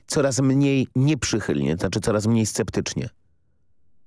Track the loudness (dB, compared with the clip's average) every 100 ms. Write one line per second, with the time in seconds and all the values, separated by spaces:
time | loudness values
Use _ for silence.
0 | -4 0 0 2 2 4 2 2 0 0
1 | 2 0 -2 -4 -2 -2 0 -2 -2 -2
2 | 0 0 2 2 0 -2 -4 -4 -4 -6
3 | -8 -12 _ _ _ _ _ _ -20 -20